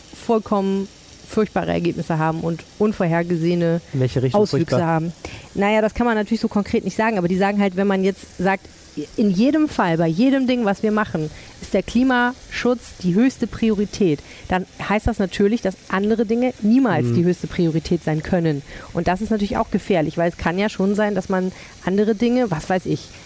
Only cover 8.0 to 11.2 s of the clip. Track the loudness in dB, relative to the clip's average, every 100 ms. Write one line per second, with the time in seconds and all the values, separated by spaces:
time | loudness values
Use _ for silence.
8 | 0 -2 -8 -4 -2 -2 -6 -20 -18 -12
9 | -10 0 2 4 2 4 0 0 0 2
10 | 2 2 2 2 2 0 0 0 0 0
11 | -2 -4